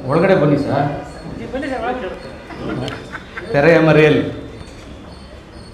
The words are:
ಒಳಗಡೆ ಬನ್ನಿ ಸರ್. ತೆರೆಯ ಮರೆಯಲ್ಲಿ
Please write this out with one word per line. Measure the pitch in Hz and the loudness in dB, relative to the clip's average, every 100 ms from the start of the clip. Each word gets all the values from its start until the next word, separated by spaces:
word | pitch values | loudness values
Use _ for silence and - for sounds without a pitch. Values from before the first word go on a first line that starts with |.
| 127 | -2
ಒಳಗಡೆ | 156 190 165 | 2 4 4
ಬನ್ನಿ | 147 143 | 4 2
ಸರ್. | 113 135 147 - - - - - 226 262 294 247 233 254 190 175 - - - - - - 131 - - - - - - | 0 0 -2 -4 -10 -14 -14 -12 -8 -8 -6 -6 -4 -6 -8 -10 -14 -16 -16 -12 -8 -6 -6 -8 -12 -14 -14 -14 -4
ತೆರೆಯ | 139 151 160 | 2 6 6
ಮರೆಯಲ್ಲಿ | 160 151 151 135 - - - - - - - - - - - - - - - | 6 6 6 6 0 -6 -12 -14 -18 -18 -18 -18 -18 -20 -20 -20 -20 -20 -16